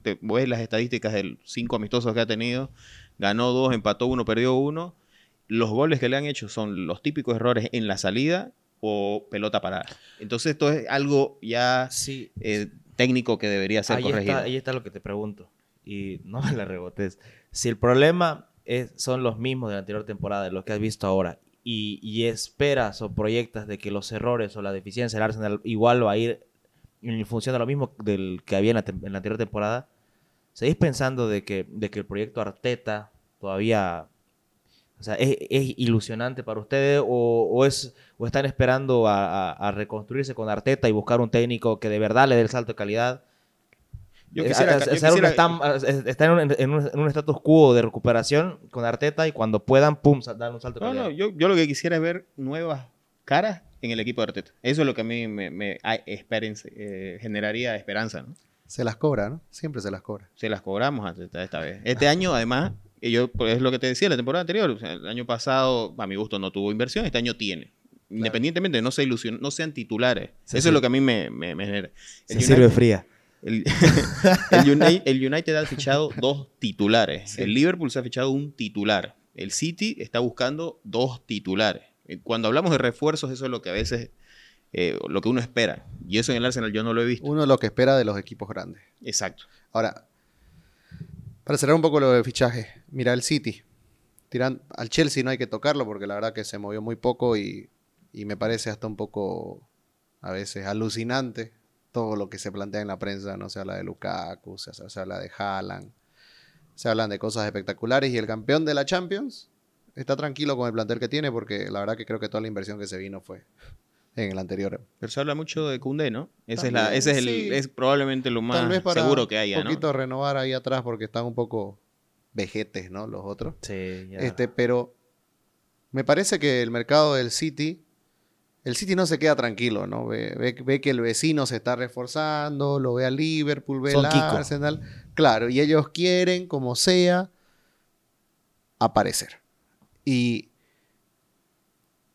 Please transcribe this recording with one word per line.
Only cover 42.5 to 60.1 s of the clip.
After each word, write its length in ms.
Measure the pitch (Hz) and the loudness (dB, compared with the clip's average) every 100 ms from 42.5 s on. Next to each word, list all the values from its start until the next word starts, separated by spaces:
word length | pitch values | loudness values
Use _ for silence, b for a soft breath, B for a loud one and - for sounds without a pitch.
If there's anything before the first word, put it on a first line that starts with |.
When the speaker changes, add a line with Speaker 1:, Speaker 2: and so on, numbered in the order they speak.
| 127 110 | 0 -4
Speaker 2:
de 40 | - | -6
calidad? 460 | 101 107 123 127 _ _ _ _ _ _ _ - - b b | -4 0 -2 -4 _ _ _ _ _ _ _ -20 -20 b b
Speaker 1:
Yo 120 | - | -4
Speaker 2:
Eh, 40 | 120 | 0
Speaker 1:
quisiera 240 | 123 180 | 4 6
Speaker 2:
a, 40 | 143 | 6
a, 20 | |
Speaker 1:
ca-, 60 | 131 | 4
yo 60 | |
Speaker 2:
es 120 | 151 | 4
algo 120 | 156 180 | 8 8
que 60 | |
Speaker 1:
quisiera 60 | 180 | 8
Speaker 2:
están, 280 | 160 170 170 | 6 4 4
a, 140 | 147 135 | 0 2
es, 300 | 131 139 120 | 2 2 0
está 180 | 123 156 | 4 6
en 40 | |
un, 80 | 175 147 143 | 6 6 4
en 120 | 131 | 4
un, 200 | 151 143 | 2 0
en 60 | 143 | 0
un 100 | 151 | 0
status 320 | 143 151 139 | 2 0 0
quo 340 | - 160 147 | 6 10 10
de 80 | 120 | 8
recuperación 760 | 113 - 123 113 113 143 180 165 - | 6 2 2 2 4 2 2 -4 -12
con 140 | 127 | -4
Arteta 440 | 117 117 147 147 160 | -2 0 0 0 0
y 40 | |
cuando 320 | 147 110 107 | 0 0 0
puedan, 360 | - 131 147 147 | 6 8 8 6
pum, 220 | 147 143 | 6 4
sa-, 120 | 120 | 2
dar 180 | 110 117 | -8 -8
un 80 | 120 | -8
salto 200 | 123 120 | -10 -6
de 60 | 233 | -4
Speaker 1:
No, 40 | |
Speaker 2:
calidad. 120 | 262 | -4
Speaker 1:
no, 60 | 226 | -4
yo, 200 | 151 208 175 | -2 -4 2
yo 120 | 170 | 4
lo 60 | |
que 120 | 185 156 | 4 2
quisiera 280 | 139 170 165 | 0 0 0
es 60 | |
ver 240 | 165 175 - - | 0 -4 -10 -10
nuevas 500 | 135 151 165 139 123 _ _ _ | -8 -6 -4 -6 -10 _ _ _
caras 380 | - 143 214 175 - - | 0 0 2 -4 -12 -10
en 80 | 120 | -6
el 80 | 113 | -4
equipo 200 | 110 123 | -4 -2
de 60 | 110 | -4
Arteta. 240 | - - _ | -4 -12 _
Eso 200 | 123 147 | -2 2
es 40 | 147 | 0
lo 80 | |
que 80 | 113 | 0
a 20 | |
mí 240 | 113 117 113 | -4 -4 -6
me, 220 | 104 92 | -6 -8
me, 280 | 85 101 - | -6 -6 -4
hay 180 | - 113 - | -2 -4 -4
esperanza, 640 | 101 - 110 110 107 - | -12 -6 -4 -4 -8 -14
eh, 460 | - 104 95 95 90 | -14 -12 -10 -10 -10
generaría 560 | 110 104 104 110 123 107 | -8 -4 -4 -2 -4 -6
esperanza, 460 | - 101 113 85 | -6 -6 -6 -8
¿no? 120 | 67 165 _ _ _ | -14 -18 _ _ _
Speaker 3:
Se 160 | - | -4
las 140 | 120 107 | -4 -2
cobra, 320 | 156 131 104 | 0 0 -2
¿no? 100 | 160 - | -6 -14
Siempre 300 | - 160 131 | -12 -10 -8
se 100 | 101 | -8
las 120 | 95 | -8
cobra. 260 | - | -10